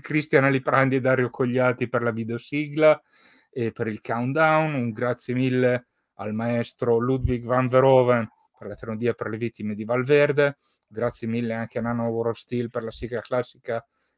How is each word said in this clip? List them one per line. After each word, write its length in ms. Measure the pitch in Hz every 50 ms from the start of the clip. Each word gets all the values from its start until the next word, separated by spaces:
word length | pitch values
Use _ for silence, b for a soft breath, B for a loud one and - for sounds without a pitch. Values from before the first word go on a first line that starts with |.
Cristian 460 | - - 147 151 147 - - 147 135
Aliprandi 500 | 139 139 135 131 - 135 131 135 135 127
e 60 | 135
Dario 280 | 120 131 131 131 127 120
Cogliati 600 | - - 135 123 120 127 127 127 123 123 127 117
per 120 | - 123
la 100 | 120 117
videosigla 920 | 113 113 113 110 117 117 - - - 143 151 147 147 151 151 156 151 - b b b b b b b b b b
e 220 | - - 117 113 107
per 140 | - 120 110
il 120 | 107 107
countdown, 760 | - - 113 117 120 127 139 156 160 156 156 156 160 156 151
un 160 | 139 120 120
grazie 420 | 107 107 123 123 123 - - - 123
mille 540 | 127 131 131 123 123 127 123 123 123 - _ _ _ _ _ _
al 180 | - 98 107 107
maestro 640 | 110 113 120 120 117 117 - - - - 120 117 117
Ludwig 460 | 117 127 131 131 123 - 127 120 120
van 240 | 117 123 127 127 127
Verhoeven 600 | 117 131 131 135 135 131 127 123 123 120 110 107 _ _ _ _ _ _
per 100 | - 104
la 80 | 101
trilogia 380 | - - 113 110 110 117 117 110
per 140 | - - 110
le 100 | 107 110
vittime 360 | 117 117 - - 107 107 107
di 100 | 101 110
Valverde, 760 | 107 123 127 127 127 147 143 147 143 143 143 147 143 139 - _ _ _ _ _
grazie 420 | _ 104 104 117 120 - - - 113
mille 280 | 113 120 120 113 113
anche 240 | 113 113 113 - 120
a 20 |
Nano 260 | 113 117 120 120 117 117
War 200 | 113 113 113 117
of 100 | 113 -
Steel 320 | - - - 120 120 117
per 140 | - 120 113
la 80 | 113
sigla 300 | - - - 113 120 110
classica 640 | 101 - - 127 123 - - 131 _ - 117 113 - _ _ _ _ _ _